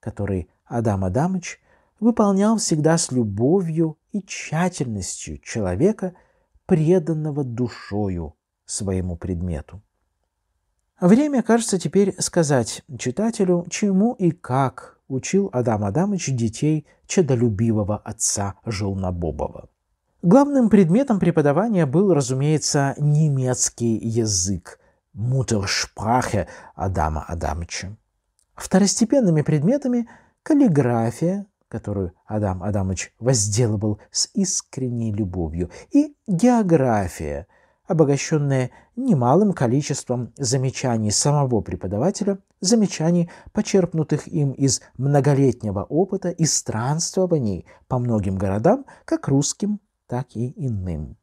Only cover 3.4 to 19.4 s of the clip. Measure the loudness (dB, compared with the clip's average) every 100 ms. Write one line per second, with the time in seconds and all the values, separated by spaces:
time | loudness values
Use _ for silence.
3.4 | 2 2 0 0 -2 -4 _ -10 -8 -14
4.4 | -6 -2 -2 -2 -6 -4 -6 -10 -12 -14
5.4 | -8 -4 -2 2 2 2 -6 -10 _ _
6.4 | _ _ 0 2 4 2 2 -4 -2 -4
7.4 | -4 -2 -4 -4 -8 -4 -2 -4 -6 _
8.4 | _ _ _ -8 -4 -2 -2 -6 -6 -4
9.4 | -4 -6 -8 -20 _ _ _ _ _ _
10.4 | _ _ _ _ _ _ 6 6 6 0
11.4 | 2 0 2 -2 0 2 0 0 -4 0
12.4 | 2 2 0 -6 _ -8 -6 -2 -2 0
13.4 | 0 0 -2 -4 0 4 2 2 0 0
14.4 | -2 0 0 -4 -20 _ _ -6 0 0
15.4 | 0 0 0 0 0 0 0 -2 -2 -2
16.4 | -2 0 0 0 -4 _ _ 0 2 4
17.4 | 2 2 0 0 0 -4 -6 -6 -4 -2
18.4 | -4 -6 -8 -4 -4 -2 -4 -4 -4 -4